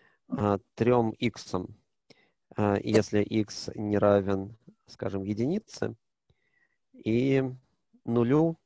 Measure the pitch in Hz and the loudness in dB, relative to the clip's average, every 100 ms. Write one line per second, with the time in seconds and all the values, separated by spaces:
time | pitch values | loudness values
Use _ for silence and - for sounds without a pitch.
0 | _ _ - - 104 98 - - 117 123 | _ _ -10 -2 0 0 -4 -2 2 4
1 | 113 - 117 - - 92 - - _ _ | 2 -2 -4 -6 -8 -8 -8 -14 _ _
2 | - _ _ _ _ - 104 101 117 107 | -20 _ _ _ _ -2 0 0 2 0
3 | - 104 - 110 104 - - - 104 101 | 2 0 0 -2 -2 -8 -12 -8 -2 2
4 | 104 101 95 98 98 - - _ - - | 4 4 2 -2 -6 -14 -20 _ -20 -10
5 | 110 98 98 104 127 208 - - 110 113 | -8 -6 -6 -4 -2 -4 -8 -8 -8 -8
6 | _ _ _ _ _ _ _ _ _ - | _ _ _ _ _ _ _ _ _ -10
7 | - 117 135 135 131 131 _ _ _ _ | -2 0 2 0 0 -6 _ _ _ _
8 | - 120 117 151 165 165 | -2 2 4 4 2 -2